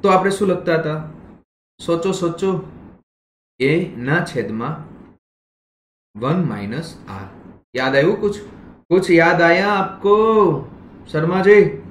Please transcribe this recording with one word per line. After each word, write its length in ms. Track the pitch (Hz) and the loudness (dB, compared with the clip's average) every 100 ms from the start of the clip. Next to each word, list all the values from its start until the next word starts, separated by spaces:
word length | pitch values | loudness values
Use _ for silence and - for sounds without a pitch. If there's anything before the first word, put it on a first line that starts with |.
તો 80 | 196 | 4
આપણે 220 | 185 190 | 2 2
શું 160 | 196 196 | -2 -2
લખતા 280 | 175 - 160 | -2 -2 -2
હતા? 340 | 156 156 - - - - _ _ _ _ - | -2 -8 -10 -18 -20 -20 _ _ _ _ -4
સોચો, 260 | 165 190 | -2 -2
સોચો. 560 | 180 170 165 190 170 - - - - _ _ _ _ _ _ | -2 -4 -2 -4 -4 -8 -18 -20 -20 _ _ _ _ _ _
એ 360 | 131 160 185 117 | 0 0 -2 -8
ના 300 | 127 165 170 | -2 -2 -2
છેદમાં 600 | 127 104 110 123 160 - - - _ _ _ _ _ _ _ _ _ _ 104 | -6 -6 -6 -8 -10 -14 -20 -20 _ _ _ _ _ _ _ _ _ _ -8
વન 280 | 123 180 151 | -2 0 -2
માઇનસ 500 | 104 101 123 165 - 104 | -4 -8 -8 -10 -16 -16
આર. 180 | 98 98 - - - _ 123 | -16 -16 -20 -20 -20 _ -6
યાદ 200 | 131 135 | 0 2
આવ્યું 240 | 156 208 | 2 0
કુછ? 140 | 208 - - - - - _ | -2 -4 -12 -20 -20 -20 _
કુછ 220 | 180 185 | 0 4
યાદ 300 | 170 165 165 | 4 4 4
આયા 260 | 165 175 202 | 4 4 2
આપકો, 440 | 202 175 - 202 208 220 220 185 139 - - - - - | -2 -4 -4 2 2 4 4 2 0 -8 -18 -20 -20 -8
શર્માજી? 720 | 156 165 185 190 208 160 - - | -4 -2 2 6 6 6 0 -16